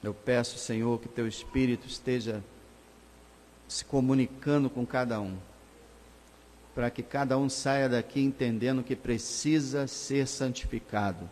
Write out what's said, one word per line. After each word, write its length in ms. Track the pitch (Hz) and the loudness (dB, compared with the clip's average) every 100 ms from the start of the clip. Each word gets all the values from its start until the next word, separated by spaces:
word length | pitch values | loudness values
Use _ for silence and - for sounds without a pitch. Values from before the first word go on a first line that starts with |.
Eu 120 | 104 | -6
peço, 440 | 101 - 123 117 - | -6 0 2 2 -4
Senhor, 400 | - 113 117 117 | -4 0 2 0
que 80 | - | -2
Teu 200 | - 113 | -4 -4
Espírito 580 | - - 131 131 120 - | -4 -4 2 2 2 -4
esteja 560 | - - 123 110 107 98 - - - - - - - - - - - - | -8 -2 -2 -2 -6 -8 -18 -20 -20 -20 -20 -20 -20 -20 -20 -20 -20 -10
se 160 | - | -10
comunicando 840 | - 139 127 135 123 - 147 147 135 | 0 2 4 4 2 -2 2 2 2
com 160 | 127 123 | -2 -2
cada 340 | 127 123 110 | 0 0 -2
um, 160 | 101 92 92 - - - - - - - - - - - - | -4 -8 -12 -20 -20 -20 -20 -20 -20 -20 -20 -20 -20 -20 -12
para 160 | - 120 | -4 -4
que 120 | - | -4
cada 340 | - 139 139 131 | -4 -2 2 4
um 120 | 139 | 2
saia 380 | 135 139 139 135 | 0 2 4 4
daqui 340 | 123 110 143 | 2 0 2
entendendo 600 | 135 135 127 113 120 131 | 2 2 0 2 2 0
que 140 | 123 135 | -2 -4
precisa 920 | - 113 - - 147 156 135 143 135 | -2 -2 -2 -2 2 4 2 -2 -2
ser 400 | - - 139 131 | -6 -2 0 0
santificado 1000 | - 131 123 - 110 - 107 101 85 85 | 0 -2 -2 -4 -6 -4 0 0 -2 -10